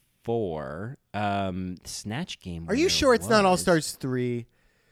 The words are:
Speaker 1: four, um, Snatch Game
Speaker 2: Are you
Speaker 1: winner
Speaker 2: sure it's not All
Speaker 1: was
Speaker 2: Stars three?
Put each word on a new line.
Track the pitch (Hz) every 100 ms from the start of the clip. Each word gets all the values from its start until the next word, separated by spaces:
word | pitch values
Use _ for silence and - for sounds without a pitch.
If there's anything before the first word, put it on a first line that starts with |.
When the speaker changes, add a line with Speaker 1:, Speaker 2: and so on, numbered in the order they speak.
| _ _
Speaker 1:
four, | - 117 101 78 69 76 107 143 _
um, | 101 104 101 95 92 92 90
Snatch | - - 101 117 185 -
Game | 190 170 165
Speaker 2:
Are |
you | 226
Speaker 1:
winner | 359
Speaker 2:
sure | - 285
it's | 233 -
not | 220
All | 196
Speaker 1:
was | 180
Speaker 2:
Stars | 175 165 -
three? | - 135 127 123 120 113 _ _ _ _